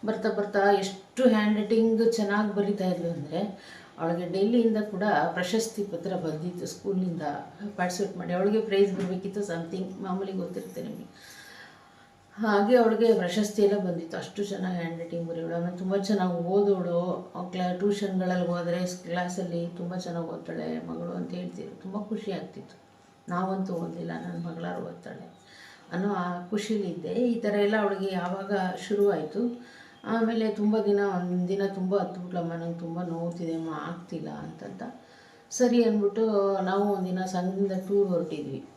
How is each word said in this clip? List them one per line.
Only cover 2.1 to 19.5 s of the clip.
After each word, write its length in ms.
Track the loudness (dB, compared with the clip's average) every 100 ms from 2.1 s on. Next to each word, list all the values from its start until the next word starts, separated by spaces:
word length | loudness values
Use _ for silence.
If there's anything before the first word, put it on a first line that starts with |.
ಚೆನ್ನಾಗ್ 440 | 4 2 2 2 2
ಬರೀತಾ 300 | 0 2 0
ಇದ್ಲು 260 | 0 -2
ಅಂದ್ರೆ, 480 | -4 -4 -2 -4 -6 -16 -20 -20 -6
ಅವಳಿಗೆ 300 | -2 -2 -2
ಡೆಲ್ಲಿಯಿಂದ 480 | 2 4 6 6 4 0
ಕೂಡ 140 | 0 2 4 2
ಪ್ರಶಸ್ತಿ 500 | 0 0 0 0 -4
ಪತ್ರ 320 | -4 -4 -4 -2
ಬಂದಿತ್ತು 500 | -2 -4 -6 -6 -8
ಸ್ಕೂಲಿಂದ 560 | -8 -2 0 0 -2 -4 -6 -10 -12 -10 -2
ಪಾರ್ಟಿಸಿಪೇಟ್ 400 | -2 0 -4 -4
ಮಾಡಿ. 160 | -4
ಅವಳಿಗೆ 280 | 2 4 2
ಪ್ರೈಸ್ 340 | 2 4 4 4
ಬರ್ಬೇಕಿತ್ತು 460 | -2 -4 -4 -4
something, 600 | -4 -4 -4 -6 -6 -8
ಮಾಮೂಲಿ 280 | -6 -4 -4
ಗೊತ್ತಿರುತ್ತೆ 520 | -4 -6 -8 -8 -10
ನಿಮ್ಗೆ. 560 | -10 -10 -14 -18 -20 -20 -20 -20 -20 -20 -20 -20 -20 -20 -20
ಹಾಗೆ 440 | -4 2 4 6 8
ಅವಳಿಗೆ 360 | 6 6 6
ಪ್ರಶಸ್ತಿ 480 | 6 4 0 0 4
ಎಲ್ಲ 160 | 4 4
ಬಂದಿತ್ತು. 400 | 0 -2 -4 -8
ಅಷ್ಟು 260 | -8 -6
ಚೆನ್ನಾಗ್ 320 | -6 -4 -4 -4
ಹ್ಯಾಂಡ್ 240 | -4 -6
ರೈಟಿಂಗ್ 280 | -6 -6 -6
ಬರೆಯೋಳು. 280 | -6 -4 -2
ಆಮೇಲೆ 220 | -4 -4
ತುಂಬ 180 | -2 0
ಚೆನ್ನಾಗ್ 360 | 2 2 2
ಓದೋಳು. 1000 | 0 2 4 4 2 2 0 0 -4 -8 -10 -8
ಕ್ಲಾ-, 260 | -2 -2 0
ಟ್ಯೂಷನ್‌ಗಳಲ್ಲಿ 680 | 0 2 0 0 0 2 0
ಹೋದ್ರೆ 380 | 0 0 0 -2
ಕ್ಲಾಸಲ್ಲಿ 800 | -4 -6 -4 -2 -4 -4